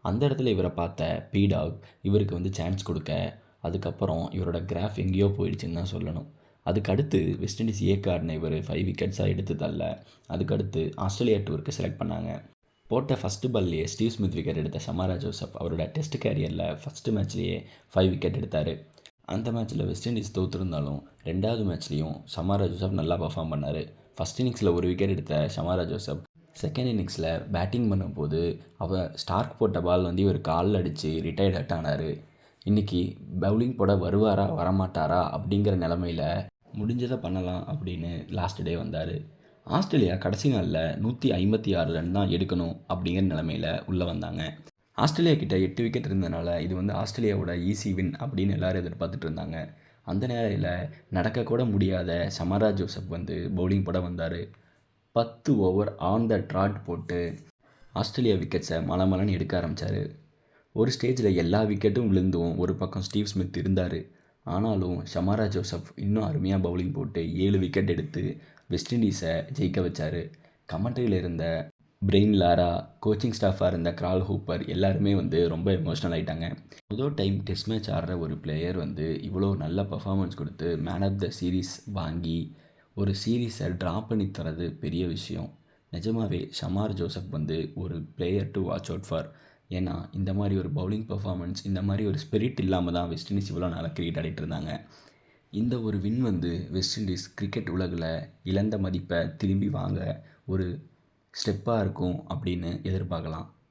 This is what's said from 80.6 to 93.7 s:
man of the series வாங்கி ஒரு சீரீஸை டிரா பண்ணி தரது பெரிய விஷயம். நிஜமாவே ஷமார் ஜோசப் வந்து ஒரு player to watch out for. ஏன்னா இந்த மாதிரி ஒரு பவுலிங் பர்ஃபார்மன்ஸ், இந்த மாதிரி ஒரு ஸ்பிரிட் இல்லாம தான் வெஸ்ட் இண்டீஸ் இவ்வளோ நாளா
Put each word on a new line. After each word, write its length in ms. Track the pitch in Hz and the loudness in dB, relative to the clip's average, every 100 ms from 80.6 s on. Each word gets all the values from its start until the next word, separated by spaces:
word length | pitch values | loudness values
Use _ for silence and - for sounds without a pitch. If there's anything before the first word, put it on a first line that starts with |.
| 82 80 | -2 -2
man 240 | 80 87 | -2 0
of 80 | 98 98 | 0 0
the 100 | 87 - | -2 -2
series 340 | 90 92 90 - - | 0 0 -2 -8 -8
வாங்கி 720 | 98 78 82 82 82 76 - - _ _ - | -6 -4 -2 -2 -2 -4 -12 -20 _ _ -2
ஒரு 180 | 101 98 110 | 0 0 0
சீரீஸை 420 | 120 120 - 92 | 0 0 -2 -4
டிரா 400 | 90 90 90 113 | -2 -2 -2 0
பண்ணி 240 | 110 98 | 0 0
தரது 400 | - 80 80 87 | -2 -6 -4 -6
பெரிய 360 | - - 85 90 | -4 -4 -2 -2
விஷயம். 420 | 80 - 85 85 - _ _ _ | -2 -6 -8 -8 -12 _ _ _
நிஜமாவே 600 | 85 104 113 104 87 - - | -6 -2 0 0 -2 -4 -6
ஷமார் 320 | - 95 107 | -2 0 0
ஜோசப் 360 | 92 - 95 90 | -2 -4 -4 -6
வந்து 420 | 78 78 80 76 - | -4 -2 -2 -4 -6
ஒரு 200 | 92 82 78 - | -6 -6 -8 -4
player 340 | 90 101 101 | 0 0 0
to 100 | 98 | -2
watch 280 | 87 95 - | -2 -4 -4
out 100 | 85 | -8
for. 300 | - 80 - - - _ _ | -4 -6 -6 -14 -20 _ _
ஏன்னா 360 | 92 90 - - | -4 -2 -4 -6
இந்த 220 | - 92 | -4 -2
மாதிரி 220 | 95 101 98 | 0 2 0
ஒரு 120 | 90 | 0
பவுலிங் 360 | 73 92 107 110 | -2 -2 -2 -4
பர்ஃபார்மன்ஸ், 560 | 98 98 92 87 98 | -4 -2 -4 -4 -6
இந்த 180 | 101 95 | -2 0
மாதிரி 260 | 101 101 104 | 0 0 0
ஒரு 100 | 147 | -2
ஸ்பிரிட் 420 | - 107 120 - | 0 0 0 0
இல்லாம 320 | 95 92 87 | 2 2 2
தான் 180 | 85 87 | 0 0
வெஸ்ட் 240 | 82 - | -4 -2
இண்டீஸ் 180 | 101 98 | -2 0
இவ்வளோ 160 | 85 | -2
நாளா 180 | 87 | -2